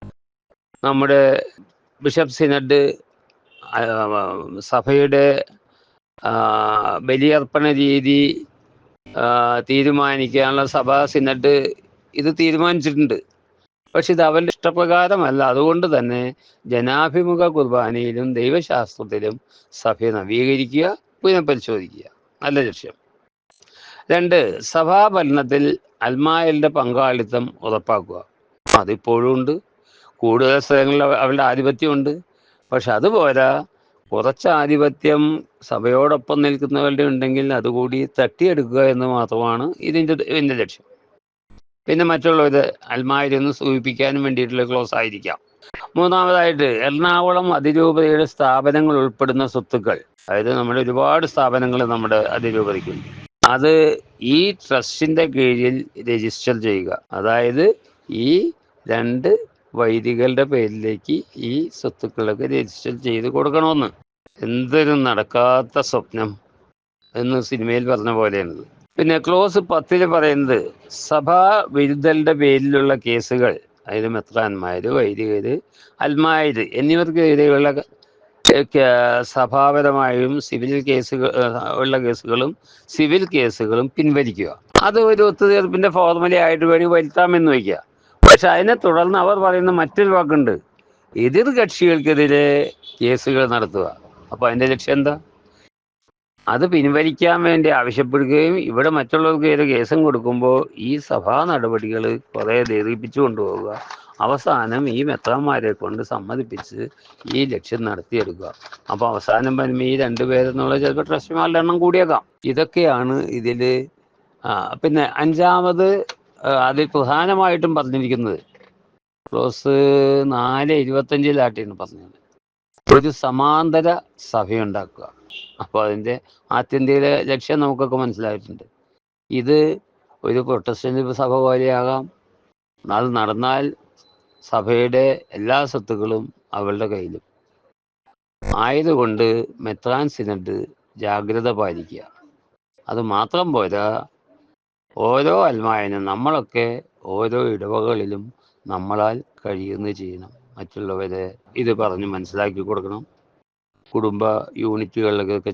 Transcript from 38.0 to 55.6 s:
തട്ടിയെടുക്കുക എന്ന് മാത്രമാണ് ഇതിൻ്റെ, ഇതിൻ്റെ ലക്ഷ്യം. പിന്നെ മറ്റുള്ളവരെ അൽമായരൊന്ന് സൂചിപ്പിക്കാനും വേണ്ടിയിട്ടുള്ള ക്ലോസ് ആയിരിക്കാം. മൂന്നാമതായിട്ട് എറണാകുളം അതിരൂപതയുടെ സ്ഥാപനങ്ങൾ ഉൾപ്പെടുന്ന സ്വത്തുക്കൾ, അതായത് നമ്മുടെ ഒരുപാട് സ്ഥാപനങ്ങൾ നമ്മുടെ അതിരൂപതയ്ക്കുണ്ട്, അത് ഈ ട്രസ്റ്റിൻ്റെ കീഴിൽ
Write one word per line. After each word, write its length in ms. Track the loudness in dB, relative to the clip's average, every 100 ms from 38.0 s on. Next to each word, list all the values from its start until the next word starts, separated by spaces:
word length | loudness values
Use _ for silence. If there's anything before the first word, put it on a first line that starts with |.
| -4 -2
തട്ടിയെടുക്കുക 640 | -2 0 0 0 0 2 2
എന്ന് 140 | 2 0
മാത്രമാണ് 520 | -2 -2 -2 -2 -2 -4 -6 -4
ഇതിൻ്റെ, 240 | -2 0 -2 -2
ഇതിൻ്റെ 240 | -2 -2 -2
ലക്ഷ്യം. 240 | -6 -8 _ _ _ _ _ _ _ -20 _ _ -2
പിന്നെ 180 | 0 2
മറ്റുള്ളവരെ 520 | 2 2 4 4 4 0 -4 -8
അൽമായരൊന്ന് 580 | -6 -2 0 0 0 -2 -2
സൂചിപ്പിക്കാനും 640 | -2 -2 -2 -2 -2 -2 -2
വേണ്ടിയിട്ടുള്ള 400 | -2 -2 -2 -2
ക്ലോസ് 240 | -2 -2 -4
ആയിരിക്കാം. 400 | -4 -6 -10 -10 _ _ -20 -18 -8 0
മൂന്നാമതായിട്ട് 720 | 2 2 2 4 2 2 0 0 -2
എറണാകുളം 600 | 0 0 2 2 0 0 0
അതിരൂപതയുടെ 680 | 2 2 2 4 2 2 0
സ്ഥാപനങ്ങൾ 600 | 0 0 2 2 2 2 2
ഉൾപ്പെടുന്ന 460 | 0 -2 -2 0 -2
സ്വത്തുക്കൾ, 440 | -4 -4 -4 -2 -4 -8 _ -4
അതായത് 240 | -2 0 -2
നമ്മുടെ 220 | -2 -2 -2
ഒരുപാട് 420 | 0 2 2 0
സ്ഥാപനങ്ങൾ 480 | 0 0 2 0 -2 -2
നമ്മുടെ 280 | -2 0 0 0 -2
അതിരൂപതയ്ക്കുണ്ട്, 720 | -2 -2 -2 -4 -6 -12 -14 -18 -20 _ 0 2
അത് 180 | 4 4 4 0 -8 -10 -2 0
ഈ 20 | 0 -4 -4
ട്രസ്റ്റിൻ്റെ 600 | -4 -2 -4 -2 0 0 0
കീഴിൽ 420 | 0 2